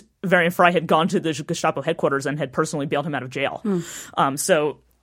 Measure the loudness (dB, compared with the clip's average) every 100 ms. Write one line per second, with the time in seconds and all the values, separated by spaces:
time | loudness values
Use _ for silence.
0 | -12 _ 2 4 4 4 4 4 2 2
1 | 2 0 -2 -4 -4 -2 -2 -2 -2 0
2 | 0 0 -2 -4 -4 -2 -2 -2 -4 -2
3 | -2 -6 -6 -4 -4 -4 -2 -2 -4 -12
4 | -8 0 0 0 2 2 2 -4 _ _